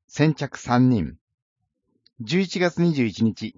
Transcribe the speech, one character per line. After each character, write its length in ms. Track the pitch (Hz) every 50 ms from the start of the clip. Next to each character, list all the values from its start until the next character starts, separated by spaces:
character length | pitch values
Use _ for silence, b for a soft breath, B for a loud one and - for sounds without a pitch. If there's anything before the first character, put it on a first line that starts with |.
| _ _
先 260 | - - 147 160 147
着 260 | - 143 135 - -
三 300 | - 127 120 123 127 127
人。 280 | 123 107 82 - - - _ _ _ _ _ _ _ _ _ _ _ _ _ _ _ _ _ _ _ -
十 180 | 113 107 156 185
一 180 | 196 170 - 180
月 240 | 180 175 - 175
二 100 | 170 170
十 140 | 156 139 120
一 180 | 110 90 - 113
日、 320 | 113 95 - - 110 -